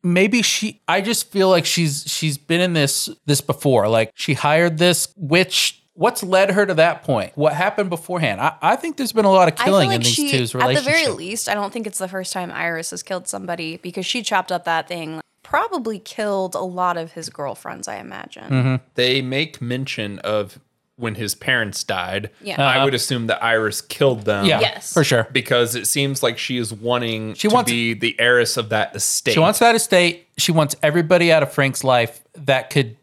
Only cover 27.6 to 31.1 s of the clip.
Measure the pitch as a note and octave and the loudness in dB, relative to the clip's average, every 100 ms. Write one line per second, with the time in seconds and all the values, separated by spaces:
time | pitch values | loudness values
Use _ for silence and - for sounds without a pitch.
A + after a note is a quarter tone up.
27.6 | B2 A#2+ A#2 A2 A#2 - A#2+ B2 A2 - | 2 0 -2 0 -2 0 4 4 2 -2
28.6 | A2 A2 G#2 - - - - A2+ E3 G#3+ | -2 -2 -2 -4 -4 -2 0 4 4 4
29.6 | A#3 A#3 - F#3 F3 E3 _ - - D#3+ | 4 4 4 4 4 0 _ -4 0 2
30.6 | D3 - D#3 D#3 D#3 | 2 0 0 2 4